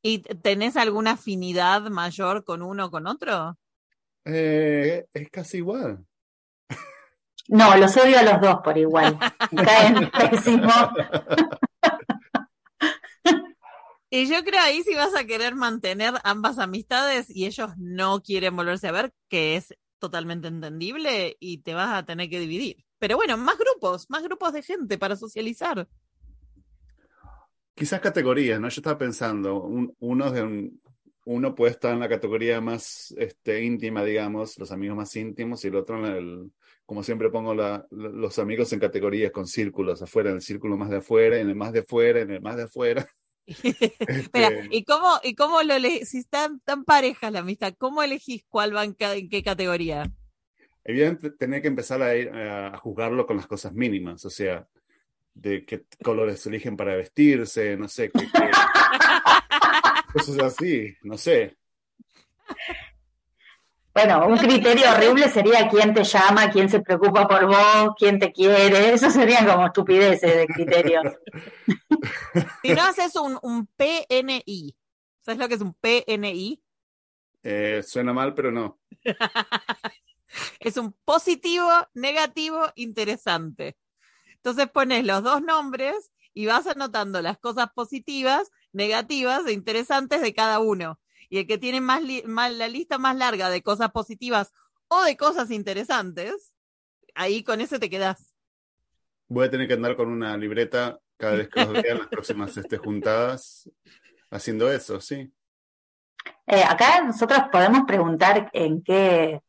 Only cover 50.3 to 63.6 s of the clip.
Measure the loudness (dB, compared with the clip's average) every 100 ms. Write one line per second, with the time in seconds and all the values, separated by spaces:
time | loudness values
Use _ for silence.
50.3 | _ _ _ _ _ -6 0 0 0 -10
51.3 | -8 -6 -4 -4 -6 -6 -4 -2 -2 -4
52.3 | -10 -10 -8 -10 -12 -12 -6 -4 -2 -2
53.3 | -4 -6 -12 -10 -4 -4 -4 -8 -12 -14
54.3 | -6 -6 -6 -12 _ _ _ _ _ _
55.3 | -10 -6 -6 -6 -14 _ _ -4 -2 -2
56.3 | -4 -8 -8 -10 -6 -4 -4 -4 4 6
57.3 | 6 -2 -4 -4 -4 -8 -6 -2 -2 0
58.3 | 0 4 4 4 4 2 4 2 4 4
59.3 | 4 2 0 2 2 2 0 -2 -4 -2
60.3 | -2 -2 -2 -2 -2 -4 -12 -14 -6 2
61.3 | 2 2 _ _ _ _ _ _ _ _
62.3 | _ -18 -14 -12 -14 -16 _ _ _ _
63.3 | _ _ _